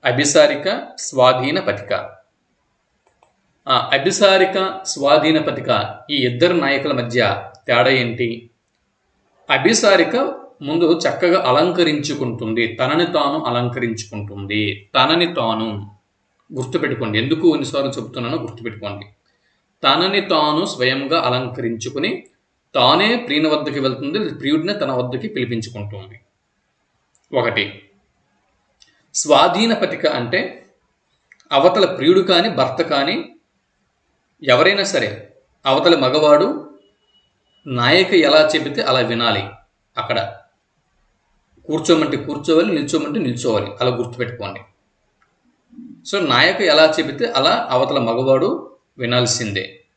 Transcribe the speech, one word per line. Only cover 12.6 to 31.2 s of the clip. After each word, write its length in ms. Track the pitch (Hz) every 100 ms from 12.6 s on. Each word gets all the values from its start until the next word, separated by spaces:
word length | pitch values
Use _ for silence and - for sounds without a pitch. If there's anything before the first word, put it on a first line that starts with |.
| 113
తనని 320 | - 131 156 170
తాను 380 | 156 143 156
అలంకరించుకుంటుంది. 1500 | 139 120 123 127 120 104 - 110 101 101 98 107 104 - -
తనని 400 | 131 135 170 170
తాను 640 | 175 113 110 110 104 101 - _ _ _ _ _
గుర్తుపెట్టుకోండి, 680 | 127 123 131 143 123 113 104
ఎందుకు 320 | 131 160 170
ఎన్నిసార్లు 400 | 143 131 143 135
చెబుతున్నానో 480 | - 110 - 120 160
గుర్తుపెట్టుకోండి. 680 | 120 - 113 104 104 98 - _ _ _ _ _ _ _
తనని 360 | 139 147 185 202
తాను 440 | 196 160 151 151
స్వయంగా 560 | 196 - 127 135 139 165
అలంకరించుకుని 1040 | 127 123 127 123 120 113 127 131 185 359 - _ _ _ _
తానే 420 | 139 123 160 208 240
ప్రియుని 320 | 233 147 156
వద్దకి 320 | 151 151 143
వెళ్తుంది, 540 | 135 123 139 190 180
ప్రియుడిని 400 | 143 151 156 170
తన 180 | 208 135
వద్దకి 360 | 127 123 123 214
పిలిపించుకుంటుంది. 920 | 151 117 117 110 104 101 104 92 - _ _ _ _ _ _ _ _ _ _ _ 135
ఒకటి. 440 | 117 107 98 - _ _ _ _ _ _ _ _ _ _ _ _ _
స్వాధీన 600 | - 147 139 170 180 233
పతిక 320 | 226 185 175 151
అంటే 640 | 135 120 180 - - _ _ _ _ _ _